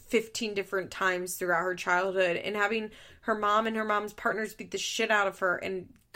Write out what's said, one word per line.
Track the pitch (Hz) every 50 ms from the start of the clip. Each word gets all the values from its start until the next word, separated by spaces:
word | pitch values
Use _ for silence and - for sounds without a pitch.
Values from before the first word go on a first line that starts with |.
| - -
fifteen | - 220 220 - - - 233 214 208
different | 202 190 - - 190 180 -
times | - - 196 185 180 180 180 180 -
throughout | - 185 180 175 165
her | 175 185 180
childhood | 175 - 185 180 180 190 196 185 190 185 175 170
and | - - - 208
having | 208 202 202 226 220 214 214 - - - - - -
her | - - 220
mom | 214 208 208 208 220 220
and | 226 226
her | 220 220
mom's | 214 208 208 208 208
partners | 202 - - 233 190 214 220 208 -
beat | - 208 -
the | - -
shit | - - - - 226 220
out | 220 208 202
of | 196 190 -
her. | 190 185 175
And | - - 190 190 185 175 - - - _ _ -